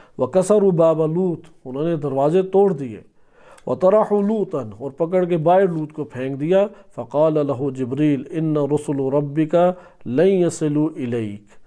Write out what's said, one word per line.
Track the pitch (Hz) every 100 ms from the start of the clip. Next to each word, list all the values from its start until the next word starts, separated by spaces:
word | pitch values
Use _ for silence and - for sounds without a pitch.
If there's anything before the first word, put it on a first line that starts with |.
| - -
وَکَسَرُوا | 123 185 185 208 196
بَابَ | 165 165 160 156
لوط، | 165 185 165 - - 135
انہوں | 131
نے | 160 165
دروازے | 143 135 147 180
توڑ | 190 190 202
دیے۔ | 147 131 101 - _ _ _ - - -
وَطَرَحُوا | 127 185 214 208 208
لوطا، | 202 220 190 147 113 104
اور | 139
پکڑ | - 170 185 175
کے | 170
باہر | 156 185 196
لوط | 160 151
کو | 151
پھینک | 143 123 131 135
دیا۔ | 151 190 202 - - -
فَقَالَ | 113 143 160
لہ | 151 143 127 143
جبریل | 131 127 139 151 139 -
ان | 160 160 151
رُسُلُ | 139 151 147 139
ربک | 135 143 147 147 156 175 180 180 - _ -
لَن | 127 185
یصلوا | 190 170 160 156 147 156 156
الیک، | 127 120 110 101 - -